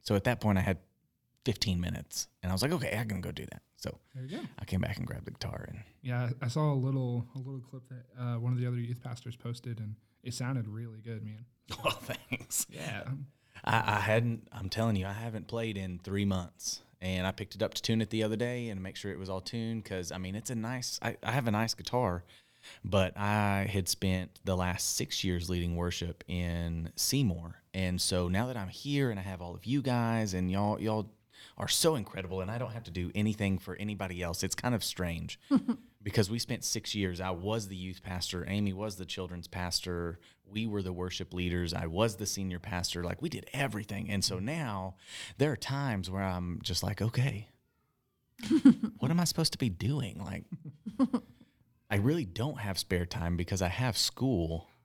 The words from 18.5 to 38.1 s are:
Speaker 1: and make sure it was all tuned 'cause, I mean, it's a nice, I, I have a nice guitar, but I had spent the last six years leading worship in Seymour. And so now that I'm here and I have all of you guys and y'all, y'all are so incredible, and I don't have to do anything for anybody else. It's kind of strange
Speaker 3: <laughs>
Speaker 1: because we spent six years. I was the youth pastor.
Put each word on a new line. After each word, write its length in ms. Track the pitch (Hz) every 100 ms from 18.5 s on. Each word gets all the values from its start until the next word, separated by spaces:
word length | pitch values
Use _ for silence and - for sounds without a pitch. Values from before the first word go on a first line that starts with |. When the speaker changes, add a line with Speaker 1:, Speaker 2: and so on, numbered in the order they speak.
| 123 117
Speaker 1:
and 120 | 98
make 140 | 92 -
sure 160 | 101
it 60 | 87
was 100 | 95
all 140 | 92
tuned 420 | - 120 113 113
'cause, 260 | 101 95 85
I 40 | 92
mean, 180 | 92
it's 140 | 101 117
a 40 |
nice, 440 | 117 110 127 120 -
I, 160 | - -
I 100 | -
have 140 | 123 120
a 40 |
nice 240 | 104 113
guitar, 500 | - - 123 117 87 - - _ _ - - -
but 280 | 98 92 -
I 500 | 101 104 101 98 101
had 160 | 101 90
spent 540 | - 98 92 90 -
the 120 | - 92
last 400 | 90 90 - -
six 280 | - -
years 260 | 95 87 85
leading 260 | 90 87 85
worship 480 | 87 - 87 85 -
in 640 | 90 87 85 85 82 82 -
Seymour. 600 | - 135 123 85 85 - _
And 260 | 95 92 90
so 280 | - 92 87
now 180 | 92 123
that 100 | 120
I'm 120 | 92
here 400 | 90 143 143 135
and 100 | 101
I 40 |
have 180 | 98 92
all 120 | 87
of 120 | 90 107
you 160 | 143
guys 500 | 131 123 117 113 110
and 180 | 92 90
y'all, 300 | 95 104 104
y'all 300 | 107 110 104 - _ - - -
are 120 | -
so 260 | - 165
incredible, 460 | 151 98 - 95 95
and 100 | 92
I 80 | 117
don't 140 | 117
have 100 | 113
to 60 | 113
do 220 | 85 87
anything 440 | 104 104 104 98 92
for 180 | - 90
anybody 440 | 104 101 95 90
else. 200 | 87 85
It's 140 | 95 -
kind 180 | 123
of 80 | 117
strange 560 | - - 87 82 - - -
Speaker 3:
<laughs> 520 | 277 - 226 - _
Speaker 1:
because 260 | 101 107 95
we 120 | 117
spent 240 | - 113
six 320 | - 113 - 107
years. 240 | 95 87
I 100 | 92
was 380 | 87 95 113 101
the 80 | 95
youth 260 | 92 92
pastor. 420 | -